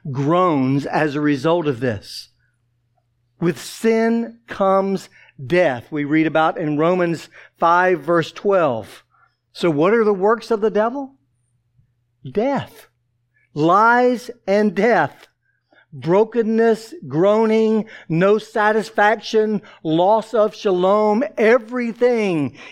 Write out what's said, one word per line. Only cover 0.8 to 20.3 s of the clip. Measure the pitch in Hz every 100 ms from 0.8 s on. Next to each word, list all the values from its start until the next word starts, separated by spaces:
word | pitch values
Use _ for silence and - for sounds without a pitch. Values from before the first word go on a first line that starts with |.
| 143
as | 147 151
a | 139
result | 147 143 156 175 151
of | 117
this. | 127 101 - - - _ _ _ _ _ _ _ _ _ _ -
With | 170 147
sin | - - 226 226 226 233 233 - -
comes | - 196 190 196 190 - _ _ -
death. | 127 180 165 123 -
We | 151
read | 143 156 160
about | 156 160 -
in | 151 147
Romans | 160 185 170 160 - - - -
five, | 165 175 185 180
verse | 143 170 151
twelve. | - 202 190 156 113 95 - _ _ _ _ _
So | - 180
what | 143 175
are | 233
the | 214
works | 196 202 226 -
of | 226
the | 214
devil? | 196 220 277 269 _ _ _ _ _ _ _ _ _ _ _ 135
Death. | 196 254 269 110 - - _ _ _ _ _ _
Lies | 151 160 190 226 240 247 247 - -
and | - 202 214
death. | 175 226 196 143 - - _ _ _ _ _ _
Brokenness, | 139 139 190 220 240 220 226 226 220 - 359 147
groaning, | 147 196 214 220 220 220 220 208 - -
no | 160 196 214
satisfaction, | - 226 208 214 196 - 208 220 - 220 214 208 - -
loss | 165 160 180 220 208